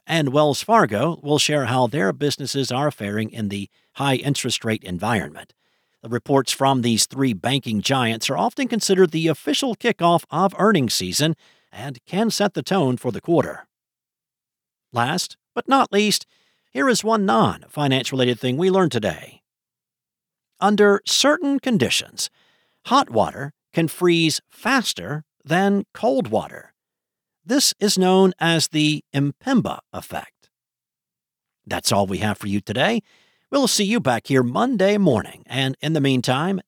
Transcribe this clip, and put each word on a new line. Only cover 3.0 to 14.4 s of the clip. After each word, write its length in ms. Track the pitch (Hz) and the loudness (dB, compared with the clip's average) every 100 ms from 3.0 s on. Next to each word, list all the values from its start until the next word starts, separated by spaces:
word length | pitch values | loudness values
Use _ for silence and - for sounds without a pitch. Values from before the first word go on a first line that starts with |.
| 101 107 110 | -6 -4 -6
in 160 | 117 104 | -6 -6
the 200 | 101 98 _ _ | -6 -10 _ _
high 200 | - 139 | -6 -2
interest 500 | 127 131 143 120 - | -2 -2 -4 -4 -4
rate 200 | 113 110 | -4 -4
environment. 680 | 92 87 110 110 73 76 - _ _ _ _ _ | -6 -6 -2 -2 -4 -10 -20 _ _ _ _ _
The 80 | 117 | -8
reports 440 | 117 - 135 - | -8 0 0 0
from 300 | - 135 131 | 0 0 2
these 240 | 120 110 - | 0 0 -2
three 260 | 127 135 | -2 -2
banking 500 | 95 120 139 123 104 | -2 -2 -4 -2 -4
giants 480 | - 135 117 110 - | 0 0 0 -2 -4
are 60 | 143 | -2
often 320 | 226 - 254 | -2 -2 -4
considered 420 | 226 - 185 180 | -2 2 4 4
the 160 | 160 160 | 2 -2
official 480 | 147 - 277 269 | -2 -4 -2 -2
kickoff 480 | 196 240 - 170 170 - | -2 -4 0 2 2 0
of 240 | 151 196 - | -2 -2 2
earnings 340 | 202 180 117 | 2 2 0
season 400 | - 90 98 156 160 _ _ _ | -2 -4 -2 -2 -2 _ _ _
and 260 | 98 139 127 - | -14 -14 -14 -8
can 240 | 185 226 | -4 -2
set 240 | - 202 | 0 -2
the 80 | 156 | -4
tone 340 | - 190 135 123 | -2 0 0 0
for 140 | 127 | -4
the 100 | 98 | -6
quarter. 460 | - 165 80 - - _ _ _ _ _ _ _ | 0 2 2 -6 -18 _ _ _ _ _ _ _